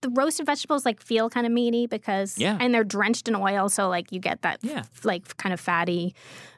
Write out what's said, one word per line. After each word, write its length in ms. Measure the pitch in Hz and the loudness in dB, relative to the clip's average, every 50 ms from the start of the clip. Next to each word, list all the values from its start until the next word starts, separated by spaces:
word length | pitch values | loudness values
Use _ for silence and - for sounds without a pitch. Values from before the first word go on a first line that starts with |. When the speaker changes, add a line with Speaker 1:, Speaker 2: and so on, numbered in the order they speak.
Speaker 1:
the 80 | - 262 | -6 -2
roasted 360 | 240 262 277 320 302 - 311 | 0 2 2 2 0 -2 -2
vegetables, 400 | 294 285 285 - - 302 277 254 | -2 -2 -2 -2 -2 -2 0 2
like, 160 | 247 220 - | 0 -2 -2
feel 280 | - - 233 220 220 226 | -4 -2 0 0 0 0
kind 160 | - 247 240 | 0 0 0
of 80 | 233 233 | 2 2
meaty 340 | 240 240 233 233 240 240 240 | 2 2 2 2 0 0 0
because 500 | - 208 - - 202 196 196 196 - 202 | -4 -4 -2 -2 0 0 -2 -2 -2 0
Speaker 2:
Yeah. 200 | 214 185 214 196 | 0 2 2 2
Speaker 1:
and 140 | 247 247 240 | 2 4 4
they're 100 | 233 214 | 4 4
drenched 460 | 196 - 202 208 208 233 - - 233 | 2 2 2 2 2 2 0 0 -2
in 60 | 220 | -2
oil, 340 | 196 196 196 196 202 190 202 | 0 2 2 2 2 2 2
so, 180 | 196 - 202 185 | 2 2 2 2
like, 240 | 180 175 175 - | 0 0 -2 -4
you 80 | 190 185 | -8 -4
get 220 | 180 170 - - | -2 -2 -2 -2
that 180 | - 170 - - | -2 -2 -2 -2
Speaker 2:
Yeah. 180 | - 247 302 - | -6 -6 -6 -6
Speaker 1:
f-, 260 | 110 - - - - | -8 -10 -12 -4 -2
like, 320 | 214 180 175 - - - - | -2 -2 -2 -6 -10 -12 -6
kind 160 | - 196 180 | -4 -2 -2
of 80 | 170 | -2
fatty, 520 | - - 175 170 175 175 175 175 170 180 - - - - - - - - - | -2 0 0 2 2 0 0 0 -2 -4 -6 -8 -14 -20 -20 -20 -20 -20 -18